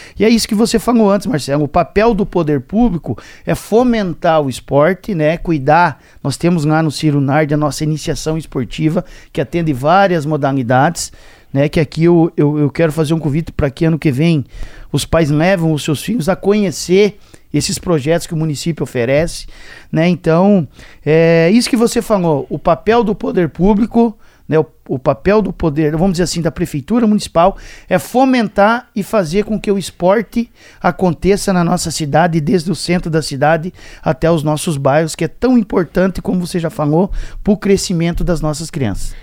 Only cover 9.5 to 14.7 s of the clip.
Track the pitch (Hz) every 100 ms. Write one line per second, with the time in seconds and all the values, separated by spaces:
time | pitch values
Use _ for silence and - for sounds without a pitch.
9.5 | 175 156 123 147 190 196 175 143 151 139
10.5 | 139 120 127 156 170 - - - - -
11.5 | 139 147 175 147 156 170 175 165 - 147
12.5 | 151 143 - 165 147 151 165 151 147 160
13.5 | - 143 - 165 160 156 127 165 156 -
14.5 | - -